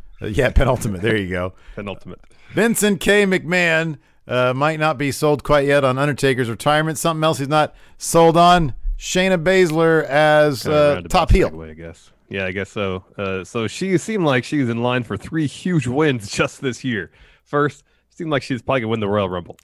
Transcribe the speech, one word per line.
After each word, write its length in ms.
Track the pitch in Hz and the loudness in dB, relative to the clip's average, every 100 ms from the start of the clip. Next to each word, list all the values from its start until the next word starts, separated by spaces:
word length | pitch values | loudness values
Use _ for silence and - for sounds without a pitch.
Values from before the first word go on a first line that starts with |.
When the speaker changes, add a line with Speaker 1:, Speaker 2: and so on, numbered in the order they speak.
| - - | -16 -12
Speaker 1:
uh, 60 | 104 | -6
yeah, 220 | 107 127 | -2 2
penultimate. 500 | - 131 127 117 92 | 2 2 0 -2 -4
There 160 | 107 110 | -2 -2
you 120 | 92 | -2
go. 240 | 90 92 - - | -4 -6 -10 -18
Speaker 2:
<laughs> 100 | - | -14
Penultimate. 440 | 101 90 - - - - - | -12 -12 -16 -20 -20 -20 -6
Speaker 1:
Vincent 460 | - 233 214 208 180 | 0 0 2 0 0
K. 260 | - 208 196 | 2 2 2
McMahon, 720 | 185 143 180 175 160 165 143 _ _ - | 0 -2 0 2 0 -2 -8 _ _ -4
uh, 260 | 123 127 127 | 0 0 0
might 240 | 151 156 | -2 0
not 180 | 156 131 | -2 0
be 140 | 143 | -4
sold 320 | 117 151 143 | 0 0 0
quite 220 | - 147 139 | 2 2 4
yet 180 | 143 | 2
on 140 | 135 127 | 2 0
Undertaker's 520 | 147 135 135 127 117 | -2 0 0 0 -2
retirement. 480 | 110 147 151 160 147 | -2 0 2 0 -2
Something 260 | 165 156 | -2 0
else 160 | 156 131 | 0 0
he's 80 | 139 | 0
not 260 | 151 147 - - - | 0 0 -4 -20 -14
sold 400 | - 170 165 165 | 0 4 6 6
on, 380 | 175 180 151 - - - | 6 6 2 -4 -6 -6
Shayna 460 | - 185 190 180 | -4 0 2 2
Baszler 600 | 156 190 180 156 165 160 143 | 2 4 4 4 2 2 2
as, 580 | 143 151 151 151 131 | 2 4 6 4 0
Speaker 2:
Kinda 140 | 151 151 | 0 2
Speaker 1:
uh, 100 | 147 | 2
Speaker 2:
roundabout 160 | 139 85 | 2 0
Speaker 1:
top 220 | 185 160 | 0 4
heel. 180 | 190 123 | 4 2
Speaker 2:
segue, 200 | 80 80 | -4 -16
I 40 | |
guess. 380 | 78 82 82 - _ - | -16 -18 -18 -20 _ -10
Yeah, 160 | 98 95 | -6 -4
I 60 | |
guess 180 | 95 95 | -6 -6
so. 340 | 113 95 92 - - | -6 -4 -6 -10 -8
Uh, 260 | 98 95 | -6 -6
so 220 | 87 120 107 | -6 -6 -6
she 300 | - 190 185 | -6 -2 -2
seemed 260 | - 220 | -2 -2
like 200 | 156 127 | 0 0
she's 260 | - 151 123 | -2 -4 -2
in 140 | 117 | -2
line 180 | 123 127 | -2 -2
for 140 | 120 101 | -4 -8
three 300 | - 160 147 | -6 -4 -4
huge 400 | - 185 170 120 | -4 -2 -2 -2
wins 420 | 131 156 123 98 | 0 0 0 -6
<laughs> 0 | |
just 300 | - 147 - | -4 -4 -4
this 220 | 135 113 | -8 -6
year. 260 | 131 110 82 _ - _ | -6 -6 -6 _ -20 _
First, 400 | - 147 147 - _ _ _ | -6 -2 -2 -4 _ _ _
seemed 180 | - 160 | -12 -4
like 140 | 139 | -4
she's 180 | - 127 | -4 -6
probably 200 | - 135 | -2 -2
gonna 100 | 110 | -2
win 80 | 113 | -4
the 80 | 101 | -2
Royal 220 | 104 95 | -2 -2
Rumble. 280 | 90 85 - | -4 -10 -20